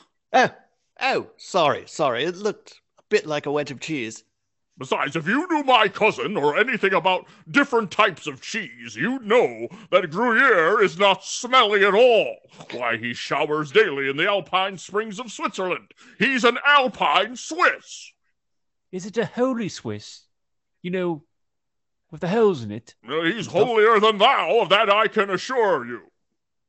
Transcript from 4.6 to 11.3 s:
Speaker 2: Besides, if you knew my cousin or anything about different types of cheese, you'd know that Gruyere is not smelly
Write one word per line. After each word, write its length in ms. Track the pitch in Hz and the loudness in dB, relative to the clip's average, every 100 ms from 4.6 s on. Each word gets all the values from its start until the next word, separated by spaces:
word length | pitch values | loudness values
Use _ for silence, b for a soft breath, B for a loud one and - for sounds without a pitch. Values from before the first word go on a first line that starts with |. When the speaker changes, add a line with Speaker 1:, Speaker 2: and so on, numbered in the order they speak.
| _ - | _ -16
Speaker 2:
Besides, 380 | 131 190 139 165 | -4 -2 -2 -4
if 100 | 156 | -2
you 200 | 254 359 | -2 0
knew 120 | 311 | -2
my 260 | 269 240 214 | 2 2 2
cousin 480 | - 208 151 135 202 | 0 -2 0 -4 -2
or 220 | 147 156 | 0 2
anything 340 | 233 226 196 | 0 0 0
about 320 | 190 180 180 - b b | 0 0 -2 -4 b b
different 400 | 160 285 233 208 | 0 2 0 -2
types 360 | - 214 156 151 | 0 0 -2 -12
of 160 | 131 | -12
cheese, 520 | - 220 151 120 117 | -10 -10 -10 -14 -12
you'd 280 | 107 190 269 | -6 -4 -4
know 440 | 208 240 151 113 117 190 B | 2 2 2 -2 -12 -14 B
that 200 | 180 175 | 0 0
Gruyere 720 | 175 247 226 226 190 160 226 | -2 0 4 4 4 4 4
is 160 | 185 165 | 2 2
not 260 | 196 190 | 2 2
smelly 580 | - | -4